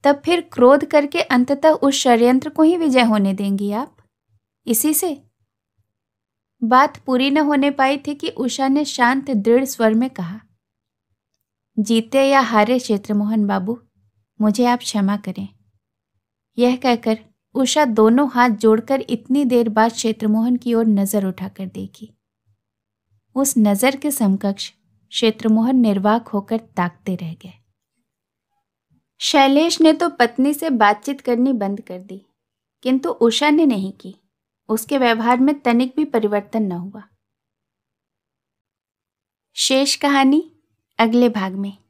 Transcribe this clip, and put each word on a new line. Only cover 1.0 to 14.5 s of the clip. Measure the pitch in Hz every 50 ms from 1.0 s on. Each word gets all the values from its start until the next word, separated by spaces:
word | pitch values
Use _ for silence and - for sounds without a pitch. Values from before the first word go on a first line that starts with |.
| 294 285 - 339
अंततः | - - 269 247 247 254 285 277 - 320
उस | 311 - - 277 277
षड्यंत्र | - - 254 240 226 233 240 254 262 - 311
को | 294 -
ही | 311 311 349
विजय | 349 330 302 254 254
होने | 240 233 214 208 196 196 190
देंगी | 190 202 202 196 196 208 202
आप, | 208 220 277 302 _ _ _ _ _ _ _ _ _ _ _ _ _ _ _
इसी | - 233 - - 302 311
से?" | - - 359 285 285 _ _ _ _ _ _ _ _ _ _ _ _ _ _ _ _ _ _ _ _ _ _ _ _ _ _ _ _
बात | 240 220 254 254 285 302 294 - _
पूरी | - 254 247 262 285
न | 277 311
होने | 302 285 294 277 269 285
पाई | 277 277 269 262 285 285
थी | 285 285 294
कि | 285 - 330
उषा | - - 269 247 - - 269 269
ने | 269 285 302
शांत | 277 - - 247 233 262 269 269 -
दृढ़ | 269 208 196 226 233 254 269
स्वर | 262 - - 226 220 220
में | 226 247 262
कहा, | 254 - 180 165 190 220 _ _ _ _ _ _ _ _ _ _ _ _ _ _ _ _ _ _ _ _ _ _ _ _ _ _ _ 220
"जीते | 208 202 226 226 226 226 - 269 269 269
या | 277 269
हारे | 254 220 233 214 208 214 254 254
क्षेत्र | 247 - 220 196 208 - 208
मोहन | 208 208 208 220 220 208
बाबू, | 202 196 196 180 202 240 247 _ _ _ _ _ _ _ _ _ _ _ _
मुझे | 214 214